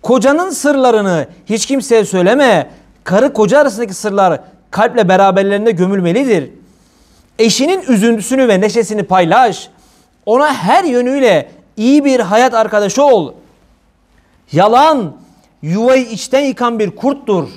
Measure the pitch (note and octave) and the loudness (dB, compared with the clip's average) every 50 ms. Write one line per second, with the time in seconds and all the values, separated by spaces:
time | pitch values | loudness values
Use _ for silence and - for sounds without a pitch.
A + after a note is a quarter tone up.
0 | - - B3 B3+ G3 C4+ C#4+ D#4+ F4+ F#4+ D4+ - - D4 C#4+ C4+ B3+ B3 A#3 G#3+ | 0 0 0 2 2 2 0 0 -2 -4 -6 -4 -2 -2 0 2 2 2 2 2
1 | G3+ F#3+ F3 D#3 C3+ - - - _ - G#3+ A3 - - C4+ C4+ C4+ - A#3 A3 | 0 0 -2 -2 -4 -8 -14 -20 _ -6 -6 -6 -4 -4 -4 -4 -2 0 0 0
2 | G3+ - F#3+ F#3 F3 F#3+ A#3+ C#4+ C#4+ B3 G3+ D#3+ B2+ - - - _ _ _ _ | 0 0 -2 0 2 2 2 2 2 2 2 0 -2 -4 -14 -20 _ _ _ _
3 | _ - F3+ G#3 B3+ C#4 C#4 A3 G#3+ F3 A#3 D4 D4 C#4 G3 G#3+ A#3+ G3 F#3 - | _ -2 0 0 0 0 0 0 0 2 2 2 2 0 -2 -6 -8 -10 -10 -8
4 | - G#3+ G3 G3+ F#3+ F3+ D#3 B2+ - - _ _ _ _ - F#3+ A3 A#3 B3 A#3+ | -8 -4 -2 0 0 0 0 -2 -8 -18 _ _ _ _ -2 -2 -2 0 0 0
5 | G#3 F3 F#3 F#3+ G3 G3 F#3 G3 G3 G3 G3+ G3+ G#3+ A#3 G#3+ E3 F3+ F#3 G3+ G3 | 2 2 2 4 4 2 2 0 0 0 -2 0 -2 -2 0 0 -2 -2 -2 -2
6 | F3 F3 F3 B3 C#4+ C4 G#3+ E3 C3+ - - - _ _ _ _ _ _ _ _ | -2 0 0 0 0 0 0 -2 -2 -6 -16 -20 _ _ _ _ _ _ _ _
7 | _ _ _ _ _ _ _ - A3 A#3 - - C4+ D#4+ F#4+ F#4+ - - B3 F#3+ | _ _ _ _ _ _ _ 0 0 0 0 0 0 -2 -2 -4 0 0 0 2
8 | G#3 A#3 A#3 A3 F3 - C4 C4+ C4 A#3 G3+ F3+ G3+ G#3+ E3+ A#3 A3 - G#3+ G#3 | 2 0 0 -2 -4 -4 0 0 2 2 2 0 0 0 -2 -2 -4 -2 -4 -6
9 | G3 - F#3 - F3+ D#3+ F#3 A#3+ B3+ A3 F3 - - - _ _ _ _ _ _ | -4 0 0 0 2 2 2 2 2 2 -2 -6 -14 -20 _ _ _ _ _ _
10 | _ _ _ _ _ G#3 A3 B3+ D4 D4+ C4+ - D#3 F#3+ C4 F4+ F#4+ D#4 B3 A#3+ | _ _ _ _ _ -2 0 0 0 0 -2 -4 0 0 2 2 2 0 -2 0
11 | B3 B3 C4 - B3+ A3+ F#3 D3+ - - - - _ _ _ - G#3+ B3+ C#4 D4+ | -2 -2 -2 0 2 2 2 0 -2 -6 -18 -20 _ _ _ -2 0 2 2 4
12 | C#4 C#4+ C4 B3 A3 F3 G#3 A3+ B3+ B3+ A#3+ A3+ A3 G#3 A3 G#3 G#3 F#3+ - C4 | 4 2 0 0 0 0 2 2 2 2 2 0 -2 0 0 -2 -2 0 0 2
13 | C#4+ C#4+ B3 G3+ D#3 A#2+ - - _ _ _ _ _ _ _ _ _ _ _ _ | 4 4 4 2 0 -6 -12 -20 _ _ _ _ _ _ _ _ _ _ _ _
14 | _ _ _ _ _ _ _ _ _ _ - D#3 F#3+ G#3+ A#3 B3+ D4 D#4+ D#4 C4 | _ _ _ _ _ _ _ _ _ _ 0 2 2 4 4 4 4 4 2 0
15 | G3 D3 - - - _ _ _ _ _ _ _ - D3+ F3 G#3 A3+ B3+ C4 C4 | -4 -8 -10 -16 -20 _ _ _ _ _ _ _ -8 -6 -4 -2 0 2 2 0
16 | B3 A3 A3+ F#3 - - B3+ C4+ D4 C4+ B3 - A#3+ A#3+ A#3 G#3+ G#3+ F#3+ - - | 0 -4 -10 -12 -6 -2 -2 -2 -2 -2 -4 -4 -4 -4 -2 -4 -4 -6 -6 -4
17 | - C4+ C#4 C#4 - - G3+ F3 C#3+ B2 - | -4 -4 -4 -4 -4 -4 -2 -2 -4 -6 -14